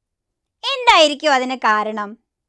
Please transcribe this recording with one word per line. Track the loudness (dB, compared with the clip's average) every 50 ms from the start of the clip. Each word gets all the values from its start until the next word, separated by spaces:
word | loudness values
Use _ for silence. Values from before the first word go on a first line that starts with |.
| _ _ _ _ _ _ _ _ _ _ _ _ -8
എന്തായിരിക്കും | -8 -6 -2 2 4 4 6 4 2 0 -2 0 0 0
അതിന് | 0 0 -4 -6
കാരണം? | -2 0 0 0 0 -2 -4 -6 -8 -8 -10 -12 _ _ _ _ _ _